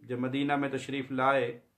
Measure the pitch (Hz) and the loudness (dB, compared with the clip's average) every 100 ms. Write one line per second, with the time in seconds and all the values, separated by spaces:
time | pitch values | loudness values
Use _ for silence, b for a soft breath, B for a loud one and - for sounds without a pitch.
0 | - 123 127 135 143 143 139 131 127 135 | -8 -2 -2 0 0 2 0 -2 -4 -6
1 | 131 131 131 139 120 - _ | -4 0 4 4 2 -4 _